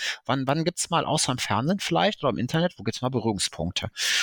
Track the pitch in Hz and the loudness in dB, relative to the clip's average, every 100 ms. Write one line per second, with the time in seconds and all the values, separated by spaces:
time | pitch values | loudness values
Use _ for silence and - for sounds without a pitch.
0 | - - - 135 131 156 160 - - 165 | -6 -4 -2 0 2 0 0 -2 0 0
1 | 139 - - 127 - 104 143 196 - 160 | 2 2 2 0 0 2 2 0 0 2
2 | 190 - 139 104 123 160 175 - 104 - | 2 2 0 0 0 0 0 -2 -6 -2
3 | 127 127 110 98 - - 82 - - - | -2 0 0 0 -2 -4 -4 -4 -6 -2
4 | - - | 0 0